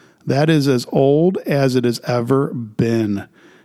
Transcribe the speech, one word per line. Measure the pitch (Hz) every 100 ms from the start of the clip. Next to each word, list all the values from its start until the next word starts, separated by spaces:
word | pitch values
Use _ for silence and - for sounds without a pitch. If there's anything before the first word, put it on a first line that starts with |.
| _ _ -
That | 135 156
is | 160 139
as | 127 -
old | - 139 143 175 190 -
as | 143 135 127
it |
has | 120 117
ever | - 123 120 135 139
been. | 117 113 107 117 113 107 101 95 _ - -